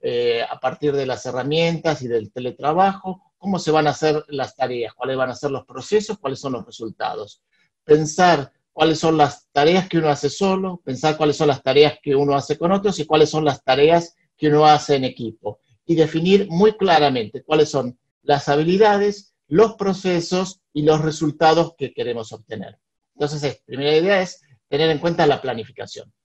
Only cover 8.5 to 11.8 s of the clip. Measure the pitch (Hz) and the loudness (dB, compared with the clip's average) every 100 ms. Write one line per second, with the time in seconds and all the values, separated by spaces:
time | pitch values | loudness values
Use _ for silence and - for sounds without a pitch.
8.5 | _ _ - 160 156 165 160 139 - _ | _ _ -2 0 2 2 4 2 0 _
9.5 | 143 151 185 190 170 156 139 143 - 196 | 0 2 2 0 0 0 0 -4 -2 -2
10.5 | 190 190 175 - 127 156 156 151 143 151 | -2 -4 -8 -10 -4 -2 0 0 2 0
11.5 | 147 - 135 | 0 2 4